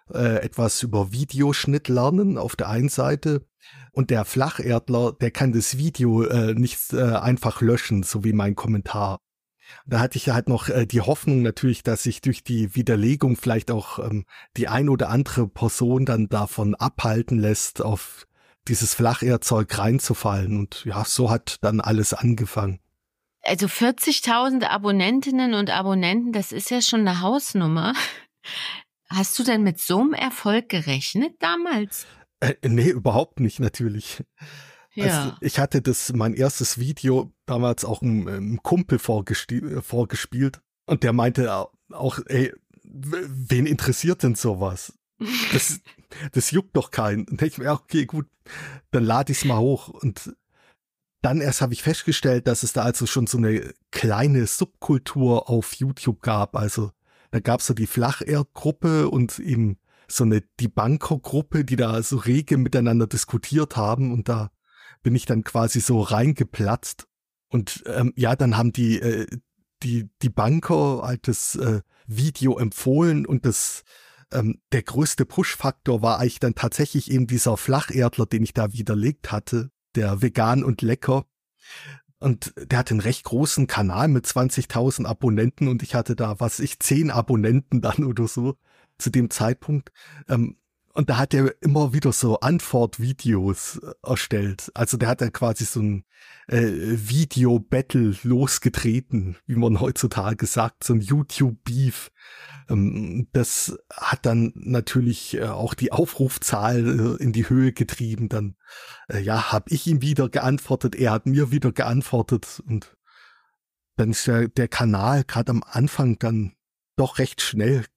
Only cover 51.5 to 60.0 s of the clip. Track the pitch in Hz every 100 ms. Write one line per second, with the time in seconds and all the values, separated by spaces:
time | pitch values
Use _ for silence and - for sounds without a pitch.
51.5 | - 131 117 - 165 - 151 139 123 127
52.5 | 117 120 - 113 - 117 - 117 123 113
53.5 | 110 - - _ - 113 104 143 135 113
54.5 | - 175 _ - 135 - 139 127 117 -
55.5 | 117 - - 131 135 - 107 - 107 101
56.5 | 110 107 - 104 - _ _ _ 113 104
57.5 | 123 - 113 110 - 120 - - 147 139
58.5 | - 151 156 165 156 147 131 120 - 175
59.5 | 117 110 98 _ _